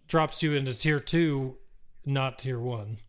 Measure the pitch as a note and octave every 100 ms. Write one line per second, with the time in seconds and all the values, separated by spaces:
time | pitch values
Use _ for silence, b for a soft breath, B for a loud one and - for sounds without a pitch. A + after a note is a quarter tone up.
0 | - E3 D3+ - D#3+ D3 C3+ A#2+ D#3 D3
1 | - E3 D#3+ C#3 C3 - - - - -
2 | C#3 C#3 C3 B2+ C3 B2 B2 A#2 G#2 G#2+